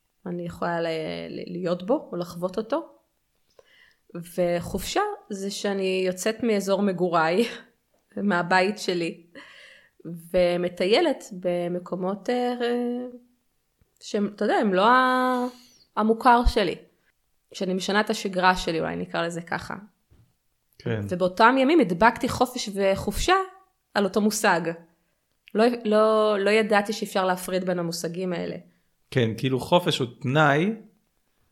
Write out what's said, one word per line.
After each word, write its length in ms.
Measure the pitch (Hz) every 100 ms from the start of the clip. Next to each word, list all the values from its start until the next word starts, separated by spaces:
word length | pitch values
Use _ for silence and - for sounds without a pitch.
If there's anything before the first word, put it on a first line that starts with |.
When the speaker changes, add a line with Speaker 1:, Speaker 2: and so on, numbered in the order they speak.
| _ _ 190
Speaker 1:
אני 200 | 175 170
יכולה 340 | - 175 170
ל-, 60 | 170 160 156 - 165
ל-, 220 | - -
להיות 300 | 175 180 180 185
בו 220 | 294 -
או 40 | 175
לחוות 400 | 170 170 180 185
אותו. 300 | 220 302 330 _ _ _ _ _ _ _ _ _ _ _ _ 175 170 -
וחופשה 640 | 175 175 170 190 - 370 415 403 -
זה 200 | 196 196
שאני 520 | 202 208 196 190 185 185
יוצאת 360 | 185 220 220
מאזור 400 | 233 208 190 196
מגוריי, 640 | 202 175 180 170 160 185 233 - - _
<laughs> 340 | _ _ _ 208
מהבית 640 | 202 175 175 185 190 208
שלי, 480 | - 175 165 - - - - - - - _ _
ומטיילת 1200 | 165 170 165 185 175 175 175 175 190 247 339 262 -
במקומות, 1000 | 180 185 175 175 180 180 180 190 202 -
אה, 240 | 247 247 240 240 240 240 247 247 247 _ _ _ _ _ _ _ _
שהם, 300 | - 214 202 -
אתה 80 |
יודע, 100 | 208 381
הם 180 | 220
לא 120 | 185 214
ה-, 580 | 254 254 254 254 254 247 - _ _ _ -
המוכר 460 | 214 226 262 240 240
שלי. 280 | 226 185 - - _ _ _ _ _ _
שאני 200 | - 180
משנה 260 | 185 185 202
את 100 | 214
השגרה 460 | 220 202 185 185 180
שלי, 240 | - 165
אולי 160 | 165 170
נקרא 260 | 180 170
לזה 200 | 170 170
ככה. 320 | 175 160 - - 208 _ _ _ _ _ _ _ _ _
Speaker 2:
כן. 220 | 120 113 101
Speaker 1:
ובאותם 480 | 180 180 180 226 269
ימים 220 | 262 330
הדבקתי 480 | 190 175 226 240 254
חופש 400 | - 262 247 -
וחופשה 600 | 196 196 196 - - - 381 381 - _ _ _
על 100 | 208
אותו 160 | 196 214
מושג. 400 | 208 208 208 170 165 170 - _ _ _ _ _ -
לא, 100 | 202 233 240
לא, 520 | 214 214 220 220 214 208
לא 100 | 196
ידעתי 420 | 220 214 208 208
שאפשר 320 | 214 202 202
להפריד 400 | 185 185 185 185
בין 140 | 185 180
המושגים 540 | 170 170 165 170 185
האלה. 240 | 175 175 175 - _ _ _ -
Speaker 2:
כן, 200 | 131 113 104
כאילו 240 | 131 131
חופש 380 | - 175 175 -
הוא 100 | 120 -
תנאי, 520 | 123 147 151 143 190 226 - _ _ _ _ _ _